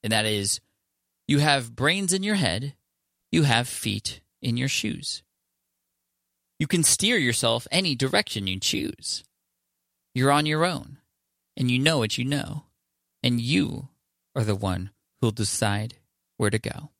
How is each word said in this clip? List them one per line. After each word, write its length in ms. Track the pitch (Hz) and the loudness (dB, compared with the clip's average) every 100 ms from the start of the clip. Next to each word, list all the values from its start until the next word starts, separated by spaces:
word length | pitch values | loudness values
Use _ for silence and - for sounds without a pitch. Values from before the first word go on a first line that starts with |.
And 100 | 113 | 2
that 120 | 107 | 2
is, 360 | 110 107 98 - _ _ _ _ _ _ - | 2 0 -2 -4 _ _ _ _ _ _ 0
"You 140 | 143 | 4
have 340 | 151 139 117 | 4 2 0
brains 380 | 117 139 185 190 | 0 0 2 0
in 100 | 190 | 0
your 140 | 196 208 | 0 2
head. 380 | 123 90 139 - _ _ _ _ _ | 2 0 -4 -10 _ _ _ _ _
You 100 | 135 | 2
have 240 | 143 117 123 | 4 4 2
feet 540 | - 110 101 - - _ _ | -4 -4 -4 -6 -12 _ _
in 160 | 127 120 | -4 -2
your 120 | 131 | -2
shoes. 540 | - - - - - _ _ _ _ _ _ _ _ _ _ _ _ _ _ | -2 -4 -6 -8 -10 _ _ _ _ _ _ _ _ _ _ _ _ _ _
You 80 | 151 | 0
can 180 | 180 | 2
steer 340 | 156 - 202 233 | 2 4 2 4
yourself 480 | 127 117 117 117 - | 2 2 0 0 -2
any 240 | 170 185 | -4 -2
direction 520 | 127 135 170 - 110 98 | -2 0 0 0 -4 -4
you 140 | 95 | -2
choose. 640 | - - - - - - - _ _ _ _ _ _ _ _ | -2 -2 -4 -8 -10 -10 -12 _ _ _ _ _ _ _ _
You're 160 | 127 135 | 0 4
on 160 | 143 151 | 4 2
your 180 | 156 | 0
own, 340 | 175 175 - 139 _ _ _ _ _ - | 0 -2 -10 -20 _ _ _ _ _ -4
and 140 | 123 | 0
you 80 | 123 | 2
know 200 | 143 156 | 4 2
what 180 | 110 - | 0 -2
you 80 | |
know, 420 | 127 143 - 151 - _ _ _ _ _ | -2 -4 -4 -10 -12 _ _ _ _ _
and 180 | 123 120 | 0 0
you 480 | 117 170 147 - 135 _ _ _ _ | 0 0 0 -4 -12 _ _ _ _
are 100 | - | -2
the 100 | 107 | 0
one 360 | 101 98 90 92 _ _ _ | 0 0 -4 -6 _ _ _
who'll 120 | 117 | -2
decide 640 | 110 101 - 107 101 110 - _ _ _ _ | 0 -4 0 -2 -2 -6 -12 _ _ _ _
where 100 | 107 | 0
to 100 | 110 | 0
go." 340 | - - 151 | -4 -10 -14